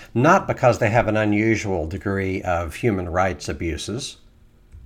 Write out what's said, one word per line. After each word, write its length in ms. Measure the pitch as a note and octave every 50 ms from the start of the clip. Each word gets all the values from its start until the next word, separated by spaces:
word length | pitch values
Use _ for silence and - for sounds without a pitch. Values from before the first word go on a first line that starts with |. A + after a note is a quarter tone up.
| - - -
not 320 | A#2 C3 D#3+ F#3 F#3+ F#3
because 320 | - A#2+ - C3 B2 G#2+ F#2
they 100 | B2 G#2+
have 180 | A2+ A#2+ G2+
an 120 | G#2+ G#2+ A2
unusual 680 | G#2+ G#2 G#2 G#2 A2 A2+ A2 F#2+ - G2+ F#2+ E2+ D#2
degree 540 | D#2+ F#2 F2+ - G2+ G2 G2 F#2+ F#2+ F#2+ G2
of 360 | - F2+ F2 E2+ F2 D#2+ -
human 340 | - - A#2 G2 F#2 F2 E2+
rights 360 | E2 F2+ F#2+ F#2+ F2+ - -
abuses, 680 | - E2 D2 E2+ E2 D#2+ D#2+ - - G2+ C#3 - - - - - - _ - - - _ _ _ - - - -